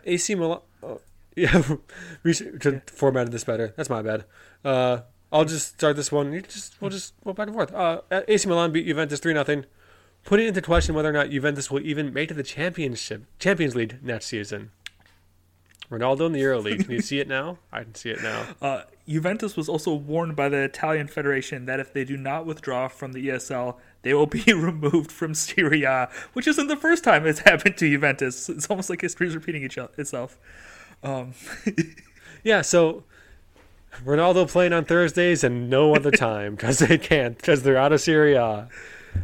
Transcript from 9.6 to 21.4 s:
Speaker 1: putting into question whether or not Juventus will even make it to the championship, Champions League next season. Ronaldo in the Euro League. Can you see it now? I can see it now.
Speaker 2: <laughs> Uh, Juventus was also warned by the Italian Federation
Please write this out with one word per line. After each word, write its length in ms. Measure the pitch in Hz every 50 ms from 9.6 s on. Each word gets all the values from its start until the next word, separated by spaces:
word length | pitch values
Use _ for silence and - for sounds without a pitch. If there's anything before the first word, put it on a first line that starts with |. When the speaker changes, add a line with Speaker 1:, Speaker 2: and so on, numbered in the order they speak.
| 135 - _ _ _ _ - _ _ _ _ _ -
Speaker 1:
putting 240 | - 190 208 226 226
into 120 | 190 185 165
question 320 | - 170 170 156 - 160
whether 140 | 156 151 156
or 40 | 147
not 180 | 147 143 131
Juventus 400 | 143 139 127 151 143 139 131 -
will 100 | 139 139 151
even 260 | 160 147 147 151 139 120
make 120 | 131 156 156
it 40 | 165
to 0 |
the 80 | 147 135
championship, 840 | - - 143 156 180 170 170 156 131 120 110 - - 110 104 - - - -
Champions 360 | - 170 202 170 165 139 120
League 260 | 123 113 113 123 127 143
next 240 | 123 117 107 -
season. 440 | - - 110 104 101 104 101 107 107 _ _ - - _ _ _ _ _ _ _ _ _ _ _ _ _ _ _ _ _ - - -
Ronaldo 360 | 117 113 120 131 135 139 160
in 60 | 165 160
the 60 | 139
Euro 220 | 135 139 131 117
League. 220 | 104 104 104 - 190
Can 80 | - 123
you 80 | 113
see 180 | 104 - 139 139
it 80 | 139
now? 320 | - 135 131 139 165 180 - _ - -
I 100 | 113 113
can 120 | 113 110
see 140 | - - 117
it 120 | 110 - 113
now. 240 | 110 107 113 113 113 -
Speaker 2:
<laughs> 100 | - 131
Uh, 200 | 139 135 95 - - _ _ _ -
Juventus 480 | 151 160 156 180 202 220 226 202 -
was 120 | - 156 156
also 240 | 165 156 156 185 156
warned 440 | 147 143 147 151 165 170 165 156
by 120 | 143 139 139
the 100 | 143 139
Italian 500 | 139 139 - - - 156 156 156 147 143
Federation 580 | - - 143 143 139 135